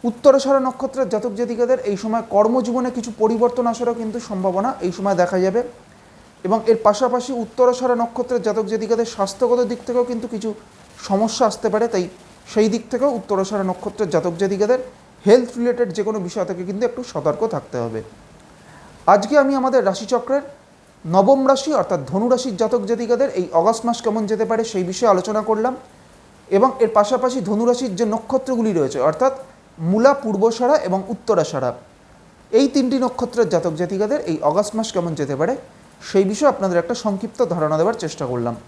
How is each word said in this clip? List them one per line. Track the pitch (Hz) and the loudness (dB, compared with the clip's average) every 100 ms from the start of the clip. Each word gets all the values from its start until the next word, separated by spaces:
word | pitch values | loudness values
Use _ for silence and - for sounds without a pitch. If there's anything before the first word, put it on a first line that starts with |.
| 233 | -4
উত্তরাষাঢ়া | 226 294 269 269 277 262 | 4 6 6 4 2 0
নক্ষত্রের | - 269 269 247 | -4 -6 -4 -2
জাতক | 208 233 202 | -2 -4 -4
জাতিকাদের | 240 233 240 262 240 | -4 -2 0 0 0
এই | 190 | -4
সময় | 220 226 226 | -2 -4 0
কর্মজীবনে | 196 214 254 226 240 247 247 | 2 4 2 0 -2 -2 -4
কিছু | 226 214 | -10 0
পরিবর্তন | 214 226 240 247 240 | 0 2 2 2 -2
আসারও | 226 240 233 | 0 -2 -2
কিন্তু | 220 226 226 | -6 -8 -8
সম্ভাবনা | 196 190 180 233 262 180 | -2 -2 0 -2 -2 -6
এই | 175 | -2
সময় | 196 185 | -2 2
দেখা | 180 185 | 2 2
যাবে। | 190 202 - - - - - - - - 180 | 0 0 -4 -12 -20 -20 -20 -20 -20 -10 -2
এবং | 220 220 | 0 2
এর | 226 - | 4 4
পাশাপাশি | 208 254 247 247 247 | 2 0 0 -2 -6
উত্তরাষাঢ়া | 220 - 247 247 254 240 | -6 2 2 4 0 0
নক্ষত্রের | 233 - 240 240 202 | -2 -4 -2 -2 0
জাতক | 208 202 | -2 -2
জাতিকাদের | 220 208 226 226 | -4 0 0 -2
স্বাস্থ্যগত | - 196 - 240 247 247 | -2 -4 0 2 2 0
দিক | 240 - | -4 -4
থেকেও | 247 240 | -2 0
কিন্তু | 233 220 | -4 -6
কিছু | 220 220 208 - - - - - | -6 -6 -8 -14 -20 -20 -18 -2
সমস্যা | 196 220 - 226 | 0 0 2 0
আসতে | 214 220 | 0 -2
পারে, | 208 233 | 0 0
তাই | 208 180 - - - - | 0 -4 -8 -20 -20 -6
সেই | - 214 | 0 2
দিক | 220 226 | 0 -4
থেকেও | 240 277 233 | -2 0 -2
উত্তরাষাঢ়া | - 196 196 208 190 | -2 -2 -2 -2 -2
নক্ষত্রের | 180 208 202 214 | -4 -8 -4 0
জাতক | 208 175 165 | 0 0 -2
জাতিকাদের | 196 196 208 254 - - - - | -2 0 2 0 -2 -16 -20 -4
হেলথ | 196 247 240 240 | 6 6 6 -2
রিলেটেড | 240 240 233 175 | -2 0 -2 -2
যে | 202 | -4
কোনো | 214 175 | -4 -6
বিষয় | 214 180 | -4 -4
থেকে | 175 180 | -6 -6
কিন্তু | 190 240 | -2 -4
একটু | 240 247 | -4 -8
সতর্ক | - 147 147 147 | -4 -2 0 -2
থাকতে | 147 - 123 | -4 -6 -6
হবে। | 117 113 107 - - - - - - - - - - | -6 -6 -10 -20 -20 -20 -20 -20 -20 -20 -20 -4 4
আজকে | 202 202 294 | 4 6 2
আমি | 269 277 | 4 2
আমাদের | 262 254 214 | 2 2 0
রাশিচক্রের | 185 214 247 240 277 277 - - - _ _ | -2 -2 -4 0 -4 -4 -20 -20 -20 _ _
নবম | 160 180 196 277 269 | 0 4 6 6 4
রাশি | 269 311 277 | 2 2 0
অর্থাৎ | - 180 131 | 0 -2 -2
ধনু | 180 240 | -2 2
রাশির | 247 254 190 | 0 0 -2
জাতক | 220 240 196 | 0 0 -2
জাতিকাদের | 233 226 240 269 - | -4 0 0 0 -2
এই | 180 165 | 0 2
অগাস্ট | 185 226 233 | 2 0 -2
মাস | 233 | -2
কেমন | 226 214 208 | -2 -2 -2
যেতে | 214 226 | -2 -2
পারে | 226 220 | -2 -2
সেই | 196 180 | -2 -4
বিষয়ে | 190 233 | 0 4
আলোচনা | 185 202 214 208 | 4 2 -4 0
করলাম। | 214 240 262 - - - - - - - 196 | 0 0 -4 -14 -20 -20 -20 -20 -20 0 4
এবং | 254 - | 4 4
এর | 226 214 | 2 4
পাশাপাশি | 208 254 254 254 202 | 2 0 -2 -2 -2
ধনু | 208 233 | 0 2
রাশির | 240 262 180 | 0 -2 -2
যে | 226 | -2
নক্ষত্রগুলি | 220 - 262 262 247 220 | -2 -2 -4 -2 0 0
রয়েছে | 175 135 139 285 | 2 0 2 0
অর্থাৎ | 202 262 262 - - - - 165 | 2 0 0 -14 -20 -20 -6 0
মূলা, | 208 254 277 | 4 4 4
পূর্বষাঢ়া | 233 196 220 226 247 - 185 | 0 0 0 2 2 2 2
এবং | 190 190 | -4 -4
উত্তরাষাঢ়া, | 226 - 196 156 143 123 120 - - - - - - - 226 | -10 0 0 2 -2 -4 -6 -14 -20 -20 -20 -20 -20 0 2
এই | 277 | 4
তিনটি | 277 254 262 | 2 0 0
নক্ষত্রের | 240 247 240 233 214 | -2 -4 -4 0 2
জাতক | 214 185 156 | 2 0 -4
জাতিকাদের | 175 196 214 285 - | -4 -2 -2 -2 -2
এই | 156 147 | 0 0
অগাস্ট | 165 208 220 | 0 -2 -4
মাস | 220 | -4
কেমন | 190 170 151 | -4 -4 -4
যেতে | 139 139 | -4 -2
পারে | 170 262 - - - - - | -2 -2 -8 -20 -20 -20 -2
সেই | 190 196 | 2 2
বিষয়ে | 214 294 | 2 0
আপনাদের | - 190 175 | 2 0 0
একটা | 170 240 | 0 -4
সংক্ষিপ্ত | 220 196 226 - 220 | -4 -4 -8 -4 -2
ধারণা | 170 156 156 | 0 0 2
দেওয়ার | 185 233 | 0 0
চেষ্টা | 156 - 135 | -6 -6 -4
করলাম। | 123 120 113 | -2 -4 -6